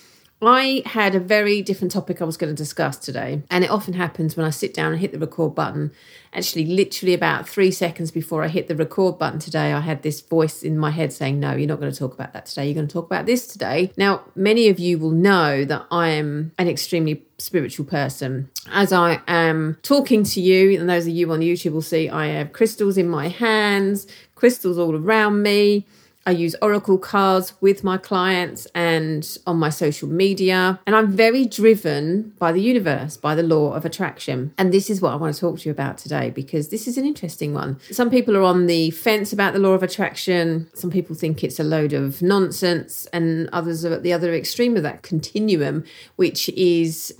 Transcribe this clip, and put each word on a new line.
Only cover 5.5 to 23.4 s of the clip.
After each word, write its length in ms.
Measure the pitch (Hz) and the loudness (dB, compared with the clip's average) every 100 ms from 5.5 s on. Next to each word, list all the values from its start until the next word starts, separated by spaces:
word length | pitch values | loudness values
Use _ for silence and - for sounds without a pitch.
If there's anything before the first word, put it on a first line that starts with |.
button, 360 | 156 139 135 151 - - - _ | -2 -4 -4 -6 -8 -20 -20 _
actually 320 | - 185 165 156 | -8 -6 -4 -2
literally 480 | 185 202 - 180 | 0 0 -2 0
about 340 | 175 165 147 175 | 2 2 0 -2
three 220 | - 190 | 2 2
seconds 400 | 185 170 160 165 | 2 -2 -4 -6
before 320 | 165 - 156 | -6 -4 -4
I 60 | 160 | -2
hit 200 | 170 - | -4 -4
the 80 | 160 | -2
record 420 | 160 - 185 175 | -2 0 0 0
button 200 | 156 156 | -4 -4
today, 340 | 160 156 147 | -6 -2 0
I 80 | 147 | 0
had 220 | 160 151 | -2 -4
this 180 | 151 139 | -4 -6
voice 420 | - 165 156 - | -2 0 0 -2
in 140 | 160 156 | -4 -2
my 140 | 151 | 0
head 240 | 156 151 | 0 -4
saying, 260 | - 135 143 | -2 -2 -2
"No, 140 | 143 | -2
you're 140 | 131 151 | -2 -2
not 120 | 151 | -4
gonna 120 | 143 | -6
talk 200 | 139 131 | -6 -8
about 220 | - 127 | -8 -14
that 120 | - - | -14 -12
today. 200 | - 139 | -6 -4
You're 80 | |
gonna 140 | 151 147 | -2 -4
talk 180 | 170 165 | -4 -4
about 180 | 180 | -2
this 220 | 180 247 - | 0 -2 -2
today." 460 | - 104 147 185 - | -8 -4 -2 -2 0
Now, 260 | 196 190 - | 0 0 -4
many 340 | - 196 226 220 | -2 2 4 4
of 100 | 180 | 4
you 200 | 175 170 | 2 0
will 140 | 160 | 2
know 520 | 160 202 190 151 139 | 4 6 6 4 2
that 220 | 139 147 - | 0 -4 -2
I 200 | 170 165 | 0 0
am 420 | 151 151 147 160 - | 0 -2 -4 -6 -2
an 100 | 175 | -2
extremely 560 | 147 - 170 156 156 _ - | -2 -2 -2 0 -2 _ -16
spiritual 480 | - 180 165 - 139 | -4 -4 -4 -6 -4
person. 640 | 156 135 - 135 131 135 - - | -2 -4 -4 -6 -6 -8 -12 -4
As 220 | 196 196 | 0 2
I 300 | 185 170 165 - | 4 2 0 0
am 520 | 170 165 160 156 156 | 0 2 0 -2 -4
talking 420 | - 285 277 226 | 2 2 4 2
to 180 | 202 202 | 2 2
you, 360 | 180 190 196 190 | 4 6 6 4
and 120 | 175 | 2
those 160 | 175 170 | 0 0
of 60 | |
you 200 | 165 165 | 0 0
on 80 | 160 | 0
YouTube 320 | 165 180 175 | 0 0 -2
will 80 | 156 | -4
see, 300 | 156 165 160 | -2 -2 -2
I 160 | 156 151 | -2 -2
have 260 | 151 147 | -4 -4
crystals 460 | - 226 - 202 190 | 0 0 0 0 2
in 100 | 175 | 0
my 200 | 160 156 | 0 -4
hands, 800 | 180 | -2